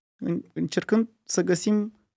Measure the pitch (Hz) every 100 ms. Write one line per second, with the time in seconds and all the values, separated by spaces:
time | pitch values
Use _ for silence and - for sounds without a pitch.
0 | _ - - 170 - - 160 - - 220
1 | 226 _ - - 180 175 214 208 214 -
2 | _